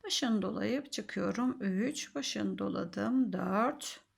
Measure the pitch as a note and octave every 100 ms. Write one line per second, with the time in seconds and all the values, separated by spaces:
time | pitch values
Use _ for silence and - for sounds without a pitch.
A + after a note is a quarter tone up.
0 | G4+ - - A3 - F#3+ G#3 C4 - -
1 | G3+ G3+ G3 G3 B3+ - G3 F#3 B3+ D#4
2 | - C#4+ C4 G#3+ G3 F#3 G3 - F3 G3+
3 | A3 C4 A3+ F3+ F#3 G3 B3 - - -
4 | _